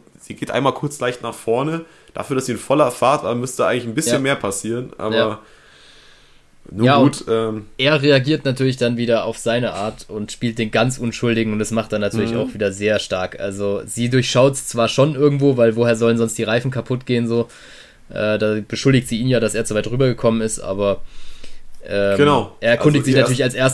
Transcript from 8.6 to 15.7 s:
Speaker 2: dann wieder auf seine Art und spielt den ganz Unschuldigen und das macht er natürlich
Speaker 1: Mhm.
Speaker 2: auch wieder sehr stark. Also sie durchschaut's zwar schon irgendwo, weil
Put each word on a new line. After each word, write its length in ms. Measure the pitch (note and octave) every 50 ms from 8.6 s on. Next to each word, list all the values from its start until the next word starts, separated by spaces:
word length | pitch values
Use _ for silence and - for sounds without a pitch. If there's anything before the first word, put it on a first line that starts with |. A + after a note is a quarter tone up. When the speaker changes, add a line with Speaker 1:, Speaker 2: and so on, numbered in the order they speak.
| C3 C3 B2+ -
Speaker 2:
dann 200 | A#2+ A#2+ A#2+ A#2
wieder 260 | A#2+ A2+ A#2 A2 F2+
auf 140 | A2 A2 -
seine 360 | - A#2 A2+ B2 A#2+ G#2 D#2
Art 320 | F#2 G2+ A2 A2 - - -
und 220 | G#2+ G#2+ G#2+ -
spielt 280 | - - B2 A#2 A2+ A#2+
den 120 | A2+ G#2+
ganz 260 | - A2+ A#2 B2+ B2+ -
Unschuldigen 520 | A#2+ A#2 A2 - - A#2+ A#2 A2+ A2+ A2 G#2+
und 60 | G#2+
das 120 | G#2+ -
macht 220 | A2+ A2+ A2 - G#2+
er 60 | G#2
natürlich 320 | G#2 G2+ A2+ A2 A2 A#2
Speaker 1:
Mhm. 60 | A2+ A#2+
Speaker 2:
auch 160 | - - -
wieder 180 | G#2 G#2 G2+
sehr 280 | F#2+ G2 G#2 G#2+ G#2+ G2+
stark. 400 | - - G2 F#2 F#2 F#2 - -
Also 420 | - G2+ G2 G2+ G2+ G2+ G2+ G2+ -
sie 240 | - - A#2+ A#2+ A#2+
durchschaut's 580 | B2+ C3 A#2+ - - B2 B2+ C#3+ C3+ - - -
zwar 200 | - A#2+ A2+ A2
schon 280 | - - C3+ D#3 D3
irgendwo, 420 | C3 D3 D3 C#3 C#3 C#3 C#3+ C3 B2
weil 180 | A#2 A2+